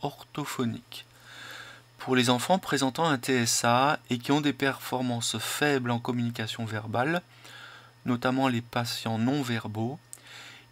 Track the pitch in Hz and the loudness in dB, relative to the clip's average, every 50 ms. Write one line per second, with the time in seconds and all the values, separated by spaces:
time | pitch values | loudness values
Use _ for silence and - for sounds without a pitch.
0 | - 143 - - - _ - 151 143 - - - 123 113 113 - - - - - | -8 -8 -8 -10 -16 _ -8 -8 -6 -4 -2 -2 -2 -2 -2 -4 -10 -16 -18 -18
1 | - - - - - - - - - - - - - - - - - - _ - | -18 -20 -20 -20 -20 -20 -18 -18 -16 -16 -16 -16 -16 -18 -20 -20 -20 -20 _ -8
2 | - 127 127 127 120 123 123 120 - - 185 190 - - 147 131 135 131 127 - | 0 2 4 6 6 6 4 4 4 2 2 2 2 0 0 2 2 0 2 2
3 | 170 165 139 123 - - 131 123 117 113 - - - 120 120 123 135 147 156 - | 2 2 2 2 2 2 2 2 2 2 2 2 4 4 6 6 6 4 2 0
4 | - - 127 123 - - 143 151 143 143 131 - 139 135 127 - - - 131 127 | -2 -2 -4 -2 2 2 2 2 2 2 0 2 0 0 0 -2 -6 -4 -4 -2
5 | 127 123 120 117 117 - - 110 - - - - 147 147 143 131 123 120 120 120 | 0 0 -2 -2 -2 -2 -4 -4 -4 -4 -2 2 2 4 4 2 2 0 -2 -2
6 | 120 131 120 123 120 120 120 - 110 107 - - 113 107 110 107 110 110 104 117 | 0 -2 -2 0 0 -2 -2 -4 -6 -6 -4 -6 -6 -4 -4 -4 -4 -2 0 0
7 | 131 156 170 175 - - - - - - - - - - - - - - - - | 0 2 0 -2 -4 -6 -20 -20 -20 -20 -20 -18 -18 -20 -20 -20 -20 -20 -18 -8
8 | - 123 123 120 - 131 127 135 135 131 120 117 120 - - 123 120 - - - | -2 -2 0 2 2 2 2 4 2 2 2 0 -2 -2 -2 -2 -2 -2 -4 -4
9 | - 113 113 110 113 127 143 147 135 123 117 110 - 113 107 107 113 123 143 - | -4 -2 0 0 2 2 2 0 0 -2 -2 -4 -4 -4 -4 -4 -4 -4 -4 -8
10 | - - - - - - - - - - - - - - | -14 -18 -20 -20 -20 -20 -20 -18 -18 -20 -20 -20 -16 -8